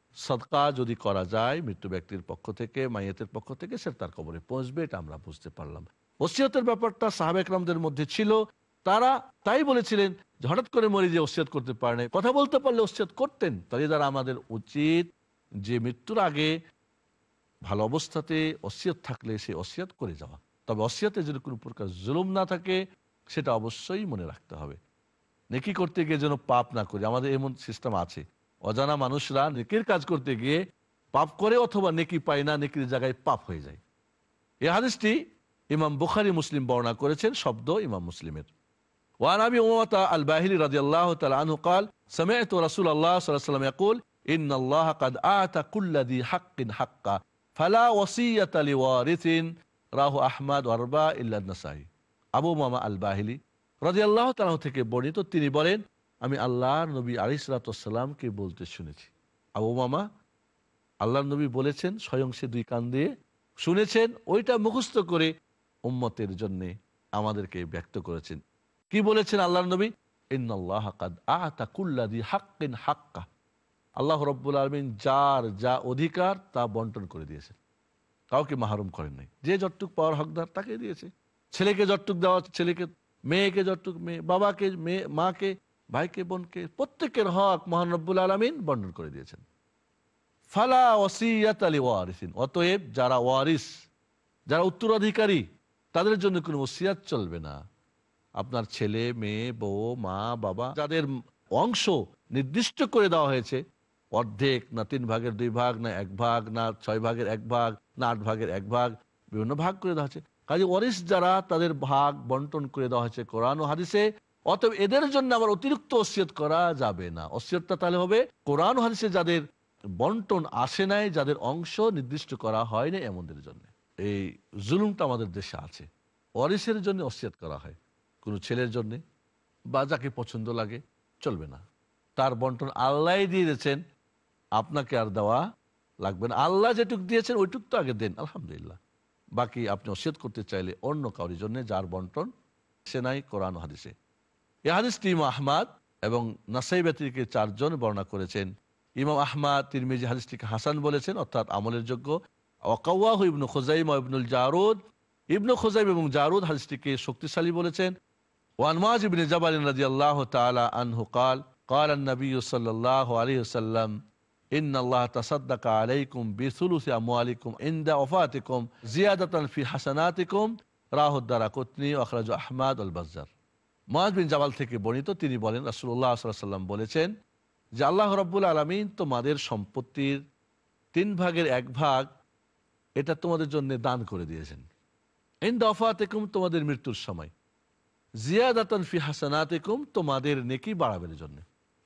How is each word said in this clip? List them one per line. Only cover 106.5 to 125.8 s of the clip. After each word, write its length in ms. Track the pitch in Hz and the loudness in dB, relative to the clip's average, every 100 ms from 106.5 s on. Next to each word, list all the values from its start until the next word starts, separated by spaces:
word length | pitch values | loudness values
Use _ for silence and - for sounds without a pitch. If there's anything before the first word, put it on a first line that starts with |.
| 113 113 107 | -2 -2 -4
ছয় 180 | - 110 | -4 -2
ভাগের 280 | 113 117 104 | 0 -2 -2
এক 220 | 110 113 | -4 -2
ভাগ, 260 | 120 117 107 _ - | 0 0 -2 _ -4
না 120 | 127 | -2
আট 80 | 117 | -2
ভাগের 320 | 107 110 110 | -2 -2 -2
এক 200 | 92 98 | -4 -2
ভাগ, 260 | 120 123 110 _ _ _ | 0 0 -2 _ _ _
বিভিন্ন 240 | 107 110 143 | -4 -2 0
ভাগ 240 | 170 190 | -2 -2
করে 120 | 185 | -4
দেওয়া 160 | 160 143 | -2 -4
হয়েছে। 140 | 156 - _ - | -6 -18 _ -2
কাজে 160 | 170 | 2
ওয়ারিস 420 | 190 185 240 190 175 | 4 2 2 -2 2
যারা, 360 | 190 180 190 | 4 4 4
তাদের 320 | 185 165 170 | 2 0 2
ভাগ 420 | 151 135 139 143 143 120 | 0 0 4 2 0 -2
বন্টন 400 | 131 147 151 139 | -2 -2 -6 -6
করে 200 | 139 127 | -4 0
দেওয়া 140 | 123 | 0
হয়েছে 220 | 117 113 | -2 -4
কোরআন 360 | 113 110 120 147 | -8 -2 0 0
ও 40 | |
হাদিসে, 480 | 151 156 175 208 214 208 _ _ - | -2 -2 0 2 2 0 _ _ -2
অতএব 280 | 190 233 | 2 2
এদের 360 | 220 196 269 294 | 2 2 4 4
জন্য 260 | 277 262 240 | 2 4 4
আবার 140 | 220 | 4
অতিরিক্ত 440 | 202 269 277 - | 2 0 -2 2
ওসিয়ত 380 | 247 208 - 180 | 2 2 0 -2
করা 420 | - 151 160 175 | -2 0 2 2
যাবে 360 | 151 120 90 90 | 2 0 -2 -6
না। 180 | 82 80 | -8 -8
ওসিয়তটা 480 | 113 - 175 165 185 | -8 -4 -4 -2 -2
তাহলে 220 | 175 175 | 0 2
হবে 300 | 180 220 254 _ - | 2 2 2 _ -2
কোরআন 320 | 143 180 254 | 2 4 4
ও 40 | |
হাদিসে 280 | 233 220 220 | 2 0 0
যাদের 320 | 180 170 170 143 _ _ _ 104 90 | 2 2 0 -2 _ _ _ -12 0
বন্টন 480 | 135 226 190 190 156 | 0 0 0 0 0
আসে 340 | - 127 - 196 | -2 -2 0 2
নাই, 240 | 202 208 | 2 0
যাদের 280 | 156 139 147 | 0 0 0
অংশ 420 | 117 156 170 - | -2 -4 -6 0
নির্দিষ্ট 560 | 220 180 127 147 - 127 | 0 0 -6 -8 -8 -6
করা 280 | 110 110 | -2 -2
হয় 280 | 113 110 143 | 0 0 -2
নাই, 100 | 190 | -2
এমনদের 400 | 127 90 82 76 | -6 -8 -12 -14
জন্য। 180 | 71 - _ _ _ - | -18 -20 _ _ _ -8
এই 400 | 101 101 95 - _ 104 | -4 -2 -4 -10 _ -12
জুলুমটা 460 | 101 170 208 202 | -2 0 0 0
আমাদের 280 | 151 120 110 | -2 -2 -4
দেশে 260 | 85 - 80 | -8 -10 -12
আছে, 300 | 80 - | -14 -18